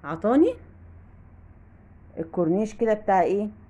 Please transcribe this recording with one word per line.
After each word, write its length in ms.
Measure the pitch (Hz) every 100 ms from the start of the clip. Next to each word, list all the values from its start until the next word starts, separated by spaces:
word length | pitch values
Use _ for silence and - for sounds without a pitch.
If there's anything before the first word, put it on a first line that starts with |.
عطاني 500 | 147 165 208 262 403 494 - - - - - - - - - - - - - - - -
الكورنيش 580 | 165 - 165 185 214 214
كده 180 | 233
بتاع 280 | 214 214 190
ايه؟ 280 | 175 196 208 - -